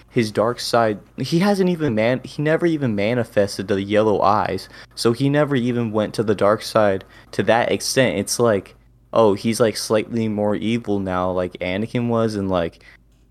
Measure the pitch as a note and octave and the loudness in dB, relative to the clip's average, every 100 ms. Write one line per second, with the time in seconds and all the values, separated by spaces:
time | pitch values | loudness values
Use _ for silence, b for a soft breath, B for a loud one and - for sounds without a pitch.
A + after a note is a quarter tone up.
0 | - - A2 G#2 A2 B2 - A#2+ A2+ G2 | -6 -2 -2 0 -2 -2 -2 0 2 -2
1 | - - C3 E3+ G3+ G3+ F#3 F3 D3 G#2+ | -8 -10 -2 0 2 2 0 0 -2 0
2 | A2 B2+ - - D3+ D#3+ F3 D#3 C3 G#2 | 0 -2 -4 -4 0 0 0 0 -2 0
3 | G2+ B2 A2+ - G2+ - G2 G2 G2+ G#2 | 0 0 0 0 0 -2 -2 -2 0 2
4 | A2 G2 F#2+ G#2 F#2 F#2 - B B - | 2 4 4 2 0 -4 -8 B B -2
5 | A#2+ A#2+ C#3 C#3+ D3 C#3 A#2+ A#2+ A#2 G#2+ | 0 2 2 2 2 0 0 -2 -2 -2
6 | G#2+ - G#2+ G2+ G2+ A2 - A2+ G#2 G2 | -2 -2 -2 2 2 2 0 2 2 0
7 | b b - - G2+ A2+ A#2 G2+ - - | b b -8 -2 2 2 2 -2 -2 0
8 | B2 E2+ G2+ - A#2+ G2+ - - _ _ | 2 0 -2 0 2 0 -4 -16 _ _
9 | _ A2 A2+ G2+ A2+ A2 A2+ G2+ - A2 | _ 4 4 4 0 2 0 0 -2 -2
10 | G#2+ A2+ A2 G#2 G#2 G2+ G#2+ A#2 A2+ G2+ | 0 -2 -2 -2 -2 -2 -2 -2 -2 -2
11 | F#2+ F2+ F#2 F#2 F#2 - F2+ F#2+ A2 B2 | -2 -2 -2 -2 -4 -4 -4 -4 -4 -4
12 | A#2+ A#2 A2+ G#2+ G2 F#2 E2+ - b - | -2 0 0 -2 -2 0 -2 -6 b -20
13 | _ _ _ | _ _ _